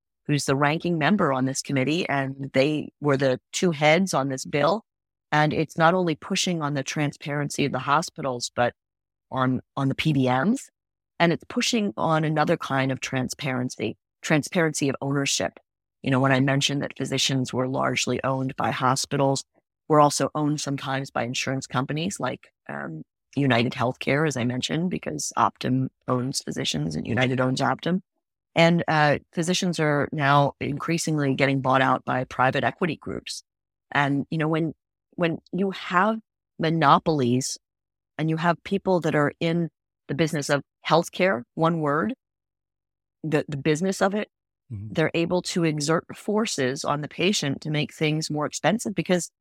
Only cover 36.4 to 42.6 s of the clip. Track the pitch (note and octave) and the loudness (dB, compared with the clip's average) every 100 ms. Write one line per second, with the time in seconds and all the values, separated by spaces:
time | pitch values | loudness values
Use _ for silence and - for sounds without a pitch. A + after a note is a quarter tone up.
36.4 | _ - D#3+ E3 C#3+ E3 F3 D#3 B2 B2+ | _ -4 0 4 6 6 4 2 2 2
37.4 | C3 - _ _ _ _ _ - D#3+ D#3+ | 0 -8 _ _ _ _ _ -4 -2 0
38.4 | E3+ E3 - G3 - F#3 D#3 D3 D3 - | 2 0 -2 -2 2 2 2 2 2 0
39.4 | E3+ E3+ E3 - _ _ - D3 E3 D#3+ | 0 0 -2 -6 _ _ -6 0 0 0
40.4 | C#3 C#3+ - _ - C#3 C#3 - F#3 A3 | 0 -2 -2 _ 2 2 2 0 0 0
41.4 | A#3+ - D#3+ E3+ D3 D3 G#3+ C4 _ _ | -4 0 2 2 0 0 0 -4 _ _
42.4 | _ _ | _ _